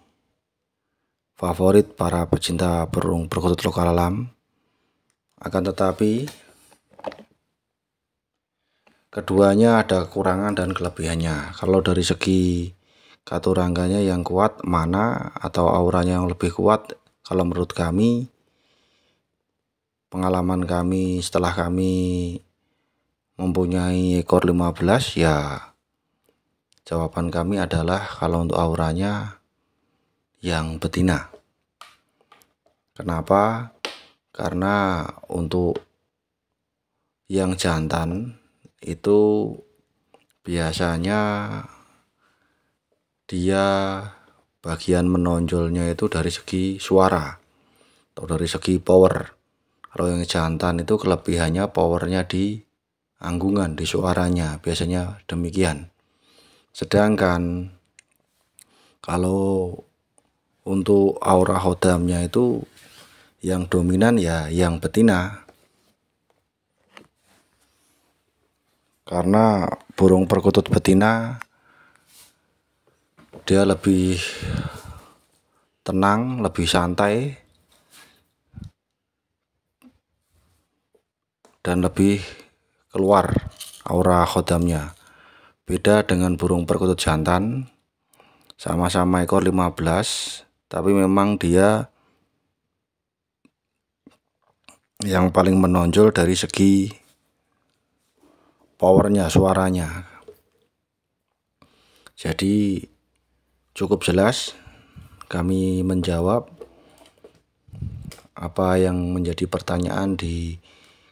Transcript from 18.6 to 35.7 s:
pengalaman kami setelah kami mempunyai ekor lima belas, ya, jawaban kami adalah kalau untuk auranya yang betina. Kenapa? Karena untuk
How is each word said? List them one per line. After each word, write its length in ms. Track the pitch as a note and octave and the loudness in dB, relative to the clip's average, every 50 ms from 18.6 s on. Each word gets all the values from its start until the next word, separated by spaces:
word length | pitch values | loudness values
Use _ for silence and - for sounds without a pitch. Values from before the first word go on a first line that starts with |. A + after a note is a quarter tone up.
| _ _ _ _ _ _ _ _ _ _ _ _ _ _ _ _ _ _ _ _ _ _ _ _ _ _ _ _ _ | _ _ _ _ _ _ _ _ _ _ _ _ _ _ _ _ _ _ _ _ _ _ _ _ _ _ _ _ _
pengalaman 560 | _ - F#2 F#2 F#2 F#2 F2+ F2 F2+ F#2 F2+ F2+ | _ -6 -4 -2 0 0 0 0 0 -2 -2 -2
kami 560 | F2 F2 F2 F2 F2+ F#2 F#2 F#2 F#2 F2+ F2+ | -2 -2 -2 0 0 -2 -2 -2 -2 -2 -4
setelah 320 | F2 - - F#2 F2+ E2+ | -4 -2 -2 0 0 0
kami 880 | F2 F2+ E2+ F2 F2+ F#2 F#2 F#2 F#2 F#2 F2+ F2+ F2+ F2+ F2 F2 F2 F2+ - _ _ _ _ _ _ _ _ _ _ _ _ _ _ _ _ _ _ | 0 -2 -2 -2 -2 0 0 0 0 0 0 -2 -2 -4 -4 -6 -8 -12 -14 _ _ _ _ _ _ _ _ _ _ _ _ _ _ _ _ _ _
mempunyai 880 | - F#2 F#2 F2+ F#2 F2+ F2 F#2 F2+ F2+ F2+ F2+ F#2 F2+ F2+ F2+ F2+ E2+ | -6 -4 -2 0 0 0 0 0 -2 0 0 0 0 0 0 0 0 2
ekor 240 | - F#2 F2+ - | 4 4 4 6
lima 240 | F2+ F2 F2+ F2 E2+ | 4 2 2 0 0
belas, 400 | E2 - E2+ F2+ G#2+ C3 B2 - - - | -2 0 2 2 2 2 0 -2 0 2
ya, 400 | E2 D#2+ D2+ D2 D2 C#2+ C#2 - - - _ _ _ _ _ _ _ _ _ _ _ _ _ _ _ _ _ _ _ _ _ _ _ | 2 2 2 0 -2 -4 -8 -12 -14 -18 _ _ _ _ _ _ _ _ _ _ _ _ _ _ _ _ _ _ _ _ _ _ _
jawaban 400 | - E2 E2 E2 D#2+ - F2+ E2+ | -6 -4 -4 -4 -4 -4 -4 -6
kami 320 | E2+ E2+ E2+ E2+ F#2 G2+ G2 | -4 -2 -2 -2 -2 -2 -2
adalah 400 | F#2 F#2 E2+ E2 E2 E2+ F#2 G2+ | -2 -2 -2 -2 0 0 -2 -2
kalau 480 | - - - - D#2+ E2 E2+ E2+ E2+ | -4 -8 -8 -4 -2 -2 0 0 0
untuk 80 | E2 - | 0 0
auranya 880 | - E2+ E2 E2 E2 E2 D#2+ D#2+ F2+ G2 G2+ G#2 G#2 G#2 G#2 - - _ _ _ _ _ _ _ _ _ _ _ _ _ _ _ _ _ _ _ _ | 0 0 0 0 0 0 -2 -2 -2 -2 -4 -4 -6 -8 -10 -14 -18 _ _ _ _ _ _ _ _ _ _ _ _ _ _ _ _ _ _ _ _
yang 400 | - F2+ E2+ D#2+ D#2+ D#2+ D#2+ D#2+ | -6 -4 -4 -2 -4 -6 -6 -6
betina. 480 | - E2 - F2 F2+ F#2 E2 C2+ - - - - _ _ _ _ _ _ _ _ - - _ _ _ _ _ _ _ _ _ _ _ _ _ _ _ _ _ _ _ _ _ | -6 -4 -2 0 0 0 0 -2 -4 -8 -16 -20 _ _ _ _ _ _ _ _ -20 -20 _ _ _ _ _ _ _ _ _ _ _ _ _ _ _ _ _ _ _ _ _
Kenapa? 800 | - - F#2 E2 D#2+ D#2+ D#2+ F#2+ G2+ G#2 A2 A2+ A#2 A#2+ A#2 - _ - - - - - _ _ _ _ _ | -10 -6 -6 -4 -4 0 2 2 2 2 2 -2 -4 -8 -12 -14 _ -14 -14 -14 -18 -20 _ _ _ _ _
Karena 720 | _ - - E2+ - F2 F#2+ G2 G#2 G2+ G2 F#2+ F2+ E2 D2 - - - - | _ -8 -8 -6 -4 -2 -2 0 0 0 0 0 -2 -4 -6 -8 -12 -16 -14
untuk 560 | - F2 F2 E2+ D#2 F2+ F2+ F2 E2+ | -10 -6 -6 -4 -2 -2 0 0 0